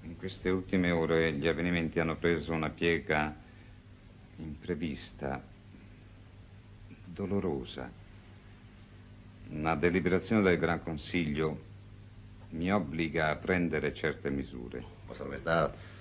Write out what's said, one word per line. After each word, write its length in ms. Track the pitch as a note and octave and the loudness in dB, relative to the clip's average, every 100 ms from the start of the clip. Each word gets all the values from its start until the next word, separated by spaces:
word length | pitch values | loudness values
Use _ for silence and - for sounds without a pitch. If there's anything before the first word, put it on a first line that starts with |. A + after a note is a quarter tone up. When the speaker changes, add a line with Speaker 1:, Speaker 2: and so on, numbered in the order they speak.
Speaker 1:
In 120 | - E2+ | -12 -8
queste 340 | F#2 - F#2 | -8 -2 2
ultime 400 | F#2 F#2 F#2+ F2+ | 2 2 2 4
ore 420 | E2+ D#2+ E2 E2 | 4 4 6 4
gli 140 | D2 D#2+ | 4 2
avvenimenti 520 | D2+ F2 F2 D#2+ E2+ | 2 2 2 2 2
hanno 160 | D#2+ D#2 | 0 2
preso 380 | E2+ E2+ D2+ | 2 2 2
una 160 | E2 D#2 | -2 -2
piega 640 | - E2+ E2 - D2+ D2+ - - - - - - - - - - - | 0 2 2 2 0 0 -4 -16 -20 -20 -20 -20 -20 -20 -20 -20 -12
imprevista, 1080 | D#2+ D2 - E2 D#2 C2+ - - C#2 C2+ - - - - - - - - - - - - - - - - | -10 -10 -4 -4 -2 -6 -10 -8 -6 -6 -8 -20 -20 -20 -20 -20 -20 -20 -20 -20 -20 -20 -20 -20 -18 -18
dolorosa. 960 | F#2 F2 G2+ G2+ F#2 C#2 A#1+ - B1 - - - - - - - - - - - - - - - - D2+ | -14 -8 -2 0 0 -2 -4 -10 -10 -12 -18 -20 -20 -20 -20 -20 -20 -20 -20 -20 -20 -20 -20 -18 -12 -4
La 200 | D#2+ D#2 | 0 4
deliberazione 640 | F2 F2 F2+ F2+ - A2+ | 4 4 4 2 4 6
del 140 | G2 E2+ | 6 6
Gran 240 | E2 E2 | 2 0
Consiglio 800 | - D#2 - F#2 D#2 D2 D#2 D2+ - - - - - - - - - | -2 -6 -2 0 0 2 0 -2 -10 -18 -18 -18 -18 -18 -18 -18 -10
mi 200 | E2 F2 | -4 2
obbliga 600 | G2+ D#2 E2 D#2+ D#2 D#2 | 2 2 0 0 2 2
a 40 | D2 | 0
prendere 580 | - F#2 E2+ D2+ D2 | 2 4 4 2 0
certe 360 | C#2+ D#2 C#2+ D2 | 0 -2 -2 -2
misure. 520 | C#2 B1+ B1 A#1+ B1 G#1 - - | -2 -4 -8 -10 -10 -12 -14 -14
Speaker 2:
Vostra 220 | - C#2 | -10 -8
Maestà 480 | C2+ C#2 E2 D2+ - - - | -6 2 4 4 0 -14 -16